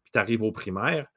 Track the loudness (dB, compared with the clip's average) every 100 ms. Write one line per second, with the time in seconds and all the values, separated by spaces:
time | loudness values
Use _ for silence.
0 | _ 0 2 2 0 -2 -6 -2 0 -2
1 | -4